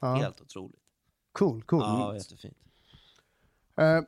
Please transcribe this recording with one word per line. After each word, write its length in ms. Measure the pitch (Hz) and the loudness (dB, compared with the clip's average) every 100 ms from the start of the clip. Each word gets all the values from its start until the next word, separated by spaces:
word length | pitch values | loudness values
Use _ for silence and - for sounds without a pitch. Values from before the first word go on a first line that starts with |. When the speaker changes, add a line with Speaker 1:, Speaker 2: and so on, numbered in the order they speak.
Speaker 1:
Ja. 140 | 127 131 | -2 0
Speaker 2:
helt 260 | 107 - | -2 -6
otroligt. 380 | - 95 92 - _ _ _ _ _ | -18 -16 -16 -18 _ _ _ _ _
Speaker 1:
Cool, 300 | - 196 113 | 0 0 0
cool. 180 | - 170 | 0 0
Speaker 2:
Ja, 220 | 107 - 104 | 2 0 -2
Speaker 1:
Mm. 100 | 104 | -8
Speaker 2:
jättefint. 400 | 95 - - - _ _ _ - _ _ _ _ _ _ _ - | -14 -18 -20 -20 _ _ _ -20 _ _ _ _ _ _ _ 0
Speaker 1:
Eh, 220 | 160 160 | 4 4